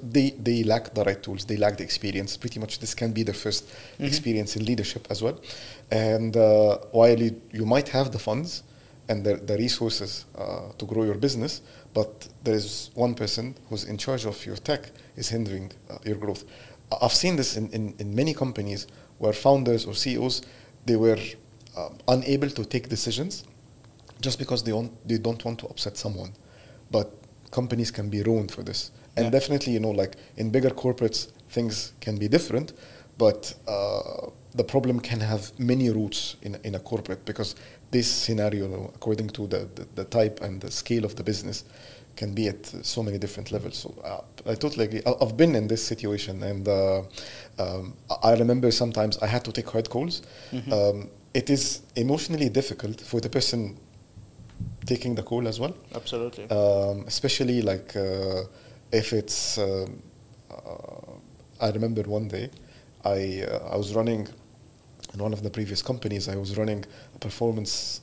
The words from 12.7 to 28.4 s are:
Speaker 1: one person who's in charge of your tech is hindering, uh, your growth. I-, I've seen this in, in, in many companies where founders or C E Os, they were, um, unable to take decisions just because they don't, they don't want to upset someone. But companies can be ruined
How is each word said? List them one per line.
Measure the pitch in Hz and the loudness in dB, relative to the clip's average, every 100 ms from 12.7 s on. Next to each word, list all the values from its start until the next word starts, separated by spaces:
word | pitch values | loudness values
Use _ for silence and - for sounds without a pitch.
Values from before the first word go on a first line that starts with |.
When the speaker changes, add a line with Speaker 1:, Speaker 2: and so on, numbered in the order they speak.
| - - | -8 -6
Speaker 1:
one | - 123 | 0 0
person | 117 107 - 123 135 - | 2 -2 -2 -4 -10 -10
who's | 107 | -8
in | - 107 | -6 -6
charge | - 131 110 | -2 -2 -2
of | 101 - | -6 -8
your | 101 | -6
tech | - 147 - - - - | -2 -4 -4 -20 -18 -8
is | - | -4
hindering, | 117 107 95 95 - - | -2 -4 -6 -10 -14 -18
uh, | - | -10
your | 107 104 | -6 -4
growth. | 104 - - - - - - | -4 -6 -8 -20 -20 -16 -6
I-, | - | 2
I've | 123 | 4
seen | - 175 170 | 4 4 2
this | 123 110 | 0 -2
in, | 107 | -4
in, | 113 107 - | -4 -4 -6
in | 101 | -2
many | 107 156 | 0 2
companies | 147 131 113 101 101 - - - - | 0 -2 -2 -6 -6 -10 -18 -20 -2
where | 107 | 0
founders | 107 139 139 123 117 90 | 4 6 6 6 2 2
or | |
C | 95 131 | -2 0
E | 120 | 0
Os, | 127 - - - - - - | 0 -2 -6 -20 -20 -6 2
they | 113 | 6
were, | 113 107 - - - - - - | 6 4 0 -12 -20 -20 -14 -8
um, | 76 - - | -8 -4 2
unable | 127 131 139 143 | 2 4 2 0
to | 139 | -2
take | 107 127 131 | -2 -2 -2
decisions | 113 - 107 170 - - - - - - - - - | -2 -2 -2 -4 -8 -14 -20 -20 -20 -20 -20 -20 -6
just | 127 123 | -4 -2
because | 131 120 | -2 -2
they | 107 | 0
don't, | 110 117 - - | 0 -2 -6 -2
they | 113 | 0
don't | 110 113 | 0 -2
want | 117 117 | -4 -6
to | - | -8
upset | - 107 - | -8 -8 -6
someone. | 107 95 95 104 - - - - - | -6 -6 -8 -14 -20 -20 -20 -20 0
But | 110 104 - - - - | 2 2 -4 -20 -20 -8
companies | - 123 117 113 | -4 0 0 -2
can | - 104 | -4 -4
be | 104 | 0
ruined | 104 113 | 2 2